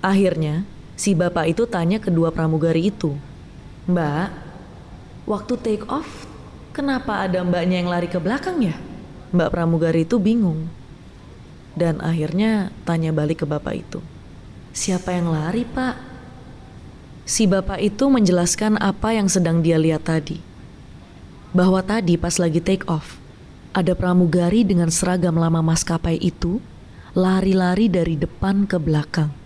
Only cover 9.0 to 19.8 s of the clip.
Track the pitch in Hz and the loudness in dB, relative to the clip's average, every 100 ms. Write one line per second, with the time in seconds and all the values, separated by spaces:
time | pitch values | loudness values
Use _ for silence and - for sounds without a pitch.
9 | - - - 180 160 175 170 165 165 165 | -16 -18 -2 2 2 2 0 2 2 2
10 | 160 240 196 233 196 160 165 - - - | 2 2 2 2 2 0 -6 -10 -18 -20
11 | - - - - - - - - 170 156 | -20 -20 -20 -20 -20 -20 -12 -2 0 0
12 | - 165 151 170 220 214 190 - - 165 | 0 0 0 2 2 2 -2 -6 -2 0
13 | 160 156 151 160 147 147 - - - - | 0 0 0 0 -2 -2 -4 -6 -8 -12
14 | - - - - - - - - - 180 | -12 -16 -20 -20 -18 -18 -14 -8 -2 -2
15 | 180 180 170 160 156 214 240 - 254 - | -2 -2 0 0 0 -2 -2 -4 -4 -6
16 | - - - - - - - - - - | -12 -18 -18 -18 -18 -18 -18 -18 -18 -20
17 | - - - - 214 190 190 190 208 202 | -20 -18 -6 2 4 4 0 0 0 2
18 | 277 262 202 180 175 - 214 214 196 196 | 4 6 6 4 2 2 2 2 2 0
19 | 214 220 196 185 170 165 165 165 | 0 2 2 2 4 4 4 4